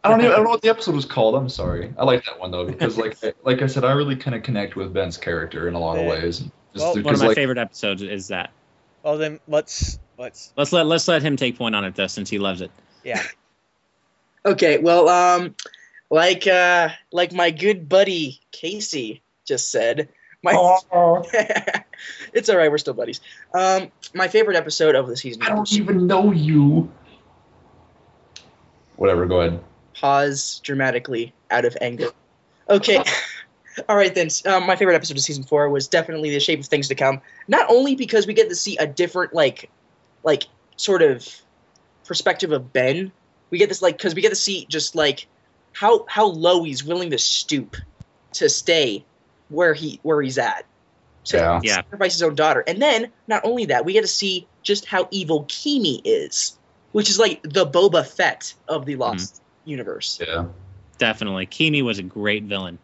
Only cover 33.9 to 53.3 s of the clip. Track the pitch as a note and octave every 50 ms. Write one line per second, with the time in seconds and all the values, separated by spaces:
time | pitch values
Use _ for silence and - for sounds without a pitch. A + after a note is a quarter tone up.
33.9 | G#3 G3+ G3+ F#3 - F#3 E3+ D#3+ - - - F#3+ F#3+ F#3 F3+ F#3 F#3 F3+ G3+ F#3
34.9 | E3+ D#3 D3+ - D3 C3 - - D3 C#3 C3 - D3+ D3 D3 C#3+ C#3+ C#3 C3+ -
35.9 | - E3+ D#3+ E3+ E3 D#3 D#3 D3+ C#3+ C#3+ C#3 - E3 C#3+ C#3 - - C#3+ C#3 C#3
36.9 | C3+ - C#3+ C3+ C#3 C3+ _ - - - - - A#3 B4 A#4+ - - B3 C4+ C#4+
37.9 | C4+ C4+ B3 G#3+ - A3 G3+ G3+ G#3 A3 A3 G3 F3+ - - G3+ G3 - D#3 D3
38.9 | C3+ - F3+ E3+ - F3+ F3 - - E3 D3+ C3 - - - _ _ _ _ _
39.9 | _ _ _ _ _ _ _ D#3+ D3 C3 - _ _ _ _ _ _ - - -
40.9 | G3 F3+ E3 D3 C3 A#2+ - - - - _ _ _ _ _ _ _ _ _ _
41.9 | _ _ _ - F3 - - G3 F3+ - G#3 E3 D3+ C3+ B2+ B2+ _ C3 B2+ C3
42.9 | C#3+ E3+ F#3+ F#3+ _ _ _ _ _ _ _ _ F3 F3 G#3 G#3 - - F#3 F3
43.9 | - - - F#3 D#3+ F3+ G3 A3 G3 G3 - - G3 F3 - _ D3 D#3 C#3+ -
44.9 | - D#3+ D3+ D3 C#3 - - _ _ _ _ _ _ _ _ _ _ - G3+ G#3+
45.9 | A#3 G#3 A3 - - G#3 A3 G#3 F3 D#3+ D#3+ F3 F3+ F3 E3 D#3 C3+ B2+ C#3 D3
46.9 | E3+ F3+ F3+ E3+ C#3+ A#2 - - - - - - D3+ C#3 A2+ - - - - -
47.9 | _ _ - _ _ _ _ _ - - D#3 C#3+ - - - - E3+ D#3+ D3 B2
48.9 | G2+ G2+ _ _ _ _ _ _ _ _ _ _ D3+ D#3 F3+ E3+ D3+ D3 D#3 D3+
49.9 | D3+ - _ D#3+ D#3 D3 C#3+ C3 B2+ C3 A#2+ G#2+ - - - _ _ _ _ _
50.9 | _ _ _ _ _ _ _ - - E2+ E2 E2 E2+ E2+ F2+ G#2+ G2 F#2 F2 -
51.9 | - G3+ G3 F3+ - E3 E3+ D#3+ D3 C#3 D3+ D#3 C#3 B2 - D#3 E3+ G3 C#4 D4+
52.9 | B3 A3 A#3 A#3 _ _ _ -